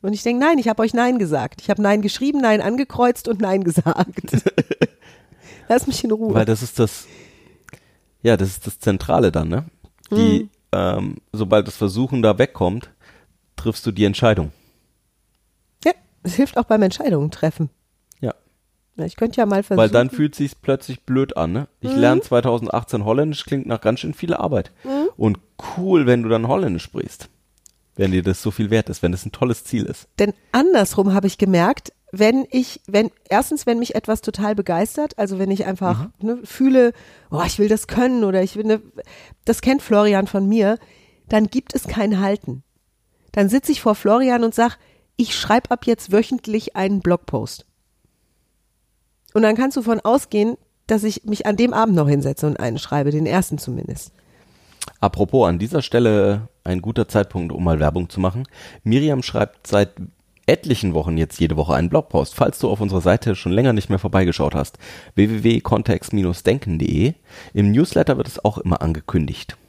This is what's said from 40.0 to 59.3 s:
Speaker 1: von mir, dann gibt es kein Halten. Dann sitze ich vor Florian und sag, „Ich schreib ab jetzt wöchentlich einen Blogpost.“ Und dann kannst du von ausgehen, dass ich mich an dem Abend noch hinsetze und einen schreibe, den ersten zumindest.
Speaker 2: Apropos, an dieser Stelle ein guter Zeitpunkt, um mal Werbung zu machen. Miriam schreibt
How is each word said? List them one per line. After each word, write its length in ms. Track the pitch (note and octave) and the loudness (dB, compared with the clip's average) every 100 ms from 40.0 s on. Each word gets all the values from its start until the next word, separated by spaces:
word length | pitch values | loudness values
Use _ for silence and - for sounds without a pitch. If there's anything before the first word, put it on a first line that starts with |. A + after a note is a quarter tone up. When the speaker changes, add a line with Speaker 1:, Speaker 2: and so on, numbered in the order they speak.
| G#3 G3 G3 | 4 2 0
Speaker 1:
von 200 | G3+ G3 | -2 0
mir, 320 | A3+ G3+ A3+ _ _ _ _ _ | 2 2 0 _ _ _ _ _
dann 160 | G#3+ G#3+ | 0 2
gibt 280 | B3+ - | -2 -6
es 100 | C4+ - | -8 -6
kein 320 | - G#3 G3 | -2 0 0
Halten. 420 | G3 G#3 - C3 _ _ _ _ _ _ _ | 0 -2 -6 -12 _ _ _ _ _ _ _
Dann 160 | - G3 | 0 2
sitze 240 | B3 - | 2 0
ich 80 | D4+ | 0
vor 140 | A#3 | 0
Florian 500 | G#3 G#3 A3+ C4 A#3+ | 0 2 4 4 2
und 100 | A3+ | 0
sag, 220 | A3+ A#3 - _ _ _ _ | 2 0 -2 _ _ _ _
„Ich 180 | A#3+ | -2
schreib 360 | - - A3+ - | -2 2 0 2
ab 140 | B3 - | -4 0
jetzt 260 | A3+ - | -2 0
wöchentlich 640 | G3+ A3+ B3+ - G#3+ - - | 0 0 -4 -4 -4 -4 -4
einen 240 | F#3+ G3+ | -2 0
Blogpost.“ 640 | F3+ F3 - B2+ A2+ - - _ _ _ _ _ _ _ _ _ _ _ _ _ _ _ _ | 0 0 0 -6 -6 -12 -20 _ _ _ _ _ _ _ _ _ _ _ _ _ _ _ _
Und 100 | G#3+ | 2
dann 140 | A3 A3 | 2 2
kannst 200 | C4 C#4 | 0 -2
du 60 | |
von 180 | A3+ A3+ | -2 -2
ausgehen, 560 | - C4 - G#3 G#3+ A#3+ _ _ - | 2 0 2 0 0 -2 _ _ -2
dass 160 | A3 | 0
ich 220 | G#3+ G3+ | 0 -6
mich 220 | - G#3 - | -6 -4 -2
an 100 | G#3 | 0
dem 160 | A#3+ | 2
Abend 220 | A#3 A3+ | 2 2
noch 140 | F3 D3 | 4 4
hinsetze 380 | C#3+ C#3 C#3 D3+ | 2 0 -2 -2
und 140 | C#3+ | -2
einen 180 | B2 A2+ | -4 -6
schreibe, 320 | - C#3+ C#3 | -4 -2 0
den 160 | D3+ D#3 | 0 0
ersten 300 | F3+ F#3 D3+ | 0 -2 -6
zumindest. 540 | - B2 - - - _ _ _ _ _ _ _ - - | -8 -8 -8 -10 -14 _ _ _ _ _ _ _ -18 -4
Speaker 2:
Apropos, 480 | G2 - G2+ C3+ G#2 | -4 0 0 2 2
an 100 | E2+ | 2
dieser 240 | G#2+ D#3+ | -2 -4
Stelle 640 | - A#2+ A#2 G#2 G2+ G2+ A2 _ | 0 2 4 4 2 0 -4 _
ein 160 | - F2+ | -6 -4
guter 280 | F2+ A#2 A2+ | -4 -4 0
Zeitpunkt, 440 | G#2+ G2 - E2+ | 0 0 -4 -6
um 100 | D#2 | -2
mal 140 | F2 D#2+ | 0 2
Werbung 280 | D2+ E2 F2 | 0 0 -6
zu 100 | - | -2
machen. 240 | F#2 G2 C3+ - - - | -2 -2 -12 -16 -20 -10
Miriam 400 | - A#2+ D3+ C#3 | 0 2 2 -2
schreibt 440 | - | -2